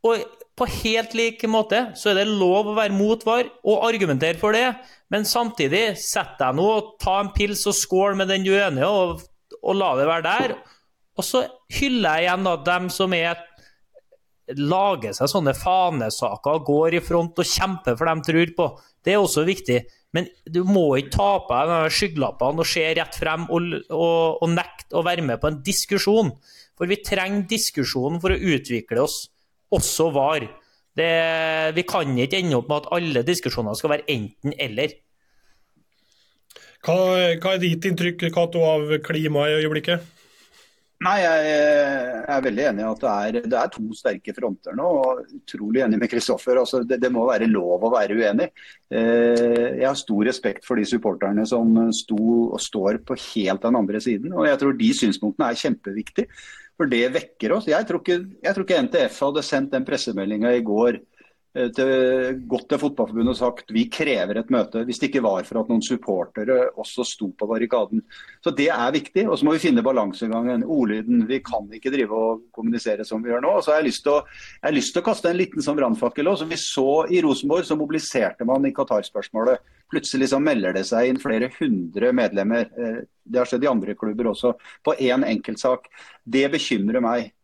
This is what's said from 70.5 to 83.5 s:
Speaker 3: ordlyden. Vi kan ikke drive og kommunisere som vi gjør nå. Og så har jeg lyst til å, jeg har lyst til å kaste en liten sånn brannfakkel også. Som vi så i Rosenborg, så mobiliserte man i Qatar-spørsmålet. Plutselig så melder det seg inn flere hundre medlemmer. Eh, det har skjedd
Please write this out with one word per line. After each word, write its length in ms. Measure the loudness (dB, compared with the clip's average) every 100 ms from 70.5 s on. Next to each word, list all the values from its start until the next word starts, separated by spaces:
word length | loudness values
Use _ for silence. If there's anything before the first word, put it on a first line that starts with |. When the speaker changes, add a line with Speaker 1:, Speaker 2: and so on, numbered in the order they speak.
| -2
Speaker 3:
ordlyden. 640 | 0 0 0 0 2 2 2
Vi 140 | -2
kan 240 | -4 -8 -8 -8
ikke 160 | -4
drive 260 | -2 0 0
og 300 | 0 -2 -8 -6
kommunisere 500 | -4 -2 -2 -4 -4
som 160 | -6
vi 80 | -2
gjør 140 | -2
nå. 80 | 2 0
Og 20 |
så 120 | 2
har 80 | 2
jeg 80 | 2
lyst 140 | -2 0
til 80 | 0
å, 80 | 0 -18 -20 -6
jeg 140 | -2
har 80 | 0
lyst 160 | 0 -2
til 80 |
å 60 | 0
kaste 180 | 0 0
en 80 | 0
liten 240 | -2 -2 -2
sånn 100 | 0
brannfakkel 540 | 0 0 -2 0 0
også. 140 | 0 -2
Som 100 | -6
vi 60 |
så 240 | -6 0 2 2 2
i 100 | 2
Rosenborg, 460 | 2 0 0 0 0
så 100 | -2
mobiliserte 720 | -2 -4 -2 0 0 -2 0
man 160 | 2 0
i 80 |
Qatar-spørsmålet. 840 | -2 0 0 -2 -8 -6 -2 2 0 _ _ _
Plutselig 380 | -6 -2 -2 0
så 60 | 2
melder 320 | 2 0 0
det 140 | -2 0
seg 220 | 2 2
inn 100 | 0
flere 320 | -2 -2 -2 -2
hundre 560 | -2 0 -2 0 2 2
medlemmer. 480 | 2 0 0 0 -2
Eh, 300 | -6 -6 -6 -12 _
det 160 | -4 0
har 80 |
skjedd 200 | 0